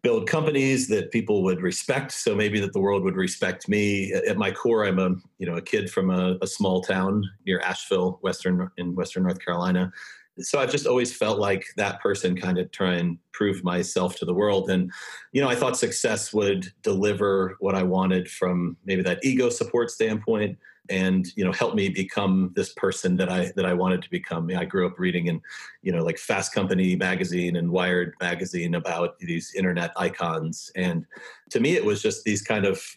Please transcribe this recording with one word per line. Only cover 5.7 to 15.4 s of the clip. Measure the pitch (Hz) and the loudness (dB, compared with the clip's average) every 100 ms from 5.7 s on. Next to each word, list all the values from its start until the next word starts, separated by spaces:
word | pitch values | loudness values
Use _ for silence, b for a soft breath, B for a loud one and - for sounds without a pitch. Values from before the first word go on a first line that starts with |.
| 107 98 | -2 0
from | - 92 | 0 2
a, | 92 92 90 | 2 0 0
a | 95 | -4
small | - 98 92 | 0 0 2
town | 92 95 95 104 98 - 98 | 0 0 0 0 -2 -8 -4
near | 90 | -2
Asheville, | 90 90 - 95 90 90 | -2 -6 -2 0 0 -2
Western, | 95 90 92 90 90 - | -4 -2 0 0 -2 -6
in | 87 | -6
Western | 90 82 92 | -4 -4 -2
North | 92 87 | -2 -2
Carolina. | - 87 90 90 92 B B B B - | -4 -2 0 2 0 B B B B -12
So | - 147 | -2 0
I've | 127 | 0
just | 143 147 | 0 2
always | 123 117 - | 2 0 -2
felt | 107 104 | 0 2
like | 101 95 - - | 2 0 -2 -4
that | 98 - | -2 0
person, | 101 95 90 90 | -2 0 0 0
kind | 92 90 | 0 0
of | 90 | -2
try | - 95 87 | 0 0 2
and | 87 85 _ | 0 -2 _
prove | - 104 92 | 0 0 0
myself | 90 90 87 95 90 - | 0 -2 0 0 0 -2
to | 85 | -2
the | |
world. | 90 104 98 95 | 2 4 2 2
And, | 92 90 B B B B | 2 0 B B B B
you | 135 | 0